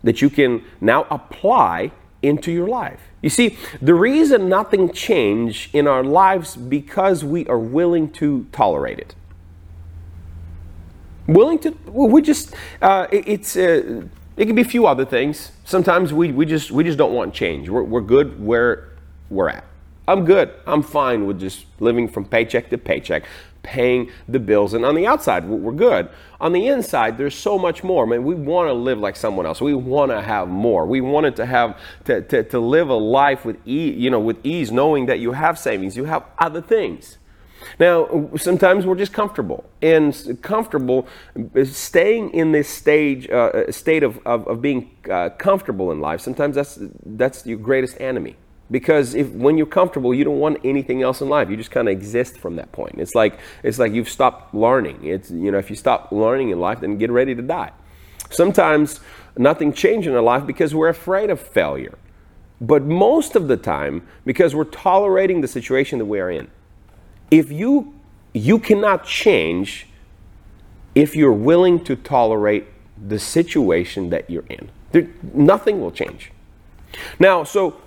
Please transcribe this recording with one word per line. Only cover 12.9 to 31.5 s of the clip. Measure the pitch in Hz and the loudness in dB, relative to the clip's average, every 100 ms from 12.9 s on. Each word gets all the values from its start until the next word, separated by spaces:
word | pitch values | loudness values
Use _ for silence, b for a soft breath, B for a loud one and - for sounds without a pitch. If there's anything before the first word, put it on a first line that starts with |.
| 196 180 | 2 2
it, | 202 - | -2 0
it's, | 208 - - | -4 -4 0
uh, | 185 160 - 117 - - - - | 4 2 0 -8 -12 -20 -18 -2
it | 220 | 2
can | |
be | 226 | 2
a | 240 | 2
few | 240 208 | 4 4
other | 127 | 2
things. | 131 123 139 151 - - | 0 0 0 -4 -12 -20
Sometimes | - 185 185 175 175 | -4 0 2 2 2
we, | 151 170 | 0 0
we | 131 156 | 0 0
just, | 156 147 | -2 -2
we | 135 | -2
just | 160 147 | 0 2
don't | 131 | 2
want | 120 95 | 2 -4
change. | - 98 73 73 | -4 -4 -4 -4
We're, | 113 | -4
we're | 104 117 | -2 -4
good | 101 131 139 - | 2 2 2 -4
where | 104 117 120 110 - - - - - | -2 0 2 -2 -8 -20 -20 -20 -10
we're | 98 85 | -2 -2
at. | - - - - - - | -4 -16 -20 -20 -10 -2
I'm | 196 | 0
good. | 170 190 131 - - | 4 4 4 -4 -2
I'm | 147 | -2
fine | 143 147 131 117 101 | 0 -2 0 0 -2
with | 95 | -4
just | 95 - - - | -8 -10 -20 -2
living | 110 120 113 | 0 2 -2
from | - 98 | -6 -2
paycheck | 120 117 120 - | 0 0 -2 -4
to | 127 | -8
paycheck, | - 69 - 80 B B B - | -4 -6 -2 -6 B B B -20
paying | - 127 123 127 120 B - | -12 -2 0 0 -4 B -6
the | 127 | -4
bills. | 104 104 104 | 2 2 2
And | 113 | 0
on | 123 | 0
the | 156 | 2
outside, | 202 285 - 90 87 | 2 2 2 -2 -2
we're, | 107 | -6
we're | 101 | -6
good. | 143 240 110 87 B B B | 2 2 2 -2 B B B
On | 160 | -2
the | 180 233 | 0 0
inside, | 277 214 139 113 117 | -2 -2 0 -2 -2
there's | 139 | -6
so | 139 202 202 | -4 -2 0
much | 175 170 | -2 -4
more. | 185 180 113 | -2 0 0
Man, | 120 | 0
we | 131 175 | -2 -4
wanna | 139 175 165 | -2 0 0
live | 123 123 117 | -2 -2 -2
like | 104 95 | -4 -4
someone | 110 95 80 | -4 -4 -4
else. | 80 | -2
We | 139 | -2
wanna | 143 127 139 139 110 | -2 0 0 0 -2
have | 98 107 90 | -2 -4 -2
more. | 92 117 95 82 | -2 2 2 2
We | 131 | -2
wanted | 127 147 151 127 | 0 0 0 -2
to | |
have, | 120 | -2